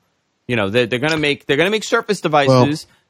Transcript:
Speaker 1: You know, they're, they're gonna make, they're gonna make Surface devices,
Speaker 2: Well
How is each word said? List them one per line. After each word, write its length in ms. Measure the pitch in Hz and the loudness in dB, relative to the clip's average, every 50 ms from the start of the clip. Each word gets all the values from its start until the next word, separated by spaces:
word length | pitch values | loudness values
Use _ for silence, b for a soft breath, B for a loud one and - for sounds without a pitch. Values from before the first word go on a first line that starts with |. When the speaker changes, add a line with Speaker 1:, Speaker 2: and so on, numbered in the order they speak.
| _ _ _ _ _ _ _ _ _ | _ _ _ _ _ _ _ _ _
Speaker 1:
You 100 | - 123 | -6 -4
know, 120 | 117 101 98 | -2 -2 0
they're, 160 | 101 123 123 | 0 0 0
they're 140 | 113 123 123 | 0 -2 -4
gonna 180 | 123 156 160 | -2 -2 -2
make, 300 | 160 151 147 143 139 _ | -2 -2 -2 -2 -4 _
they're 100 | - 143 | -4 0
gonna 140 | 135 165 190 | 0 0 0
make 140 | 214 220 202 | -2 -4 -4
Surface 360 | - - 233 226 - 208 - | -2 -2 -2 -2 -2 -6 -4
devices, 680 | - 170 151 151 139 135 131 127 127 147 147 160 - | -4 0 2 2 4 4 4 4 4 2 0 -4 -8
Speaker 2:
Well 120 | _ _ _ _ _ | _ _ _ _ _